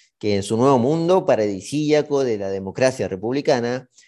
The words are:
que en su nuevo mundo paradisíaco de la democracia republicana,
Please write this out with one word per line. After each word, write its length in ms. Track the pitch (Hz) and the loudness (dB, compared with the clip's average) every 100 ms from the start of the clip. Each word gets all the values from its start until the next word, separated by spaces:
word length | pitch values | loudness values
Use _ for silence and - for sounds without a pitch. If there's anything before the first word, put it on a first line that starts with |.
| _ _ | _ _
que 160 | 107 101 | -2 -2
en 80 | |
su 140 | 98 113 | 0 2
nuevo 200 | 135 131 | 4 4
mundo 480 | 123 165 170 185 147 | 2 0 2 2 2
paradisíaco 1000 | 110 104 95 - 147 151 151 147 139 127 | 2 0 -4 -6 -4 2 2 2 0 0
de 120 | 104 | -2
la 120 | 98 | -4
democracia 560 | 98 95 92 127 127 95 | -6 -6 0 0 0 -4
republicana, 800 | 95 110 139 156 127 120 127 - _ | -4 -4 -2 0 0 0 -4 -10 _